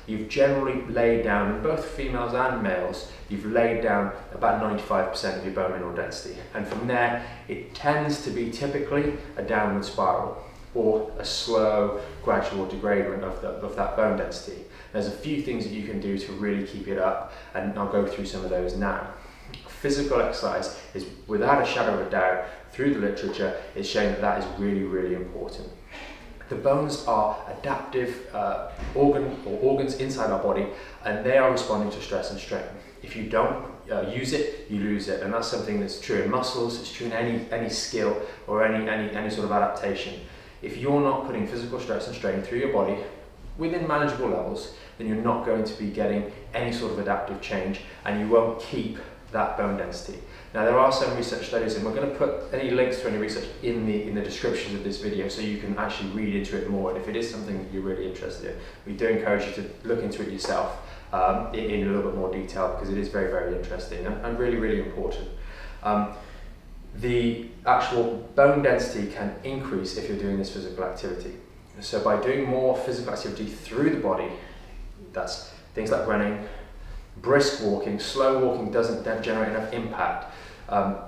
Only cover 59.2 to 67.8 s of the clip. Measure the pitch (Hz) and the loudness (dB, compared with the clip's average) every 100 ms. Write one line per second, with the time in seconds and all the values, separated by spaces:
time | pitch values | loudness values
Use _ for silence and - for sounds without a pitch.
59.2 | 107 101 101 - - - 113 117 101 - | 4 2 0 -4 -8 -6 -2 0 0 -2
60.2 | - 95 - 87 - - - - - 95 | -4 -4 0 0 0 -4 -10 -14 -4 2
61.2 | - - 113 107 104 101 98 101 98 95 | 4 4 0 -2 0 2 2 2 0 0
62.2 | 92 95 95 98 92 - 95 101 98 101 | -2 -2 -4 0 0 0 -2 -2 0 0
63.2 | 92 90 87 90 - 90 - - 92 107 | 2 0 0 -2 -4 -6 -6 -6 -4 -4
64.2 | 117 120 120 113 110 101 - - - - | -2 0 2 2 2 0 0 -2 -4 -4
65.2 | - - - - - - 104 104 101 - | -6 -8 -10 -12 -12 -4 2 2 2 -4
66.2 | - - - - - - - - 123 120 | -12 -14 -14 -16 -16 -16 -12 -4 2 4
67.2 | 117 117 - - 127 123 | 4 0 -6 -2 4 4